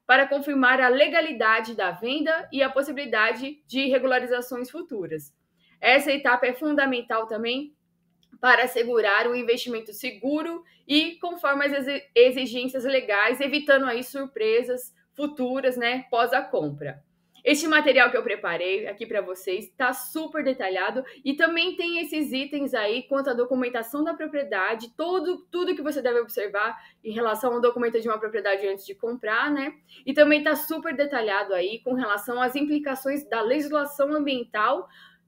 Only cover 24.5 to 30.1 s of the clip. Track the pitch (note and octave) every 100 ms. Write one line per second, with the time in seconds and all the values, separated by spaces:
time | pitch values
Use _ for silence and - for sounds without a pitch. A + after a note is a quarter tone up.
24.5 | G3 F#3+ A3+ A#3 - E4+ F#4 D#4 F4+ -
25.5 | F4 F4+ D4 C#4+ D4 B3 A#3+ A3+ - G3+
26.5 | G3+ A3 - - _ A3 G#3+ A#3 G#3 B3+
27.5 | A#3+ A#3+ A#3+ A#3 A#3 A3+ G#3+ G#3+ A3 G3+
28.5 | G3 G3+ G3 - G3 A#3 A#3+ G#3 A3+ D4
29.5 | C#4+ C#4 - _ - -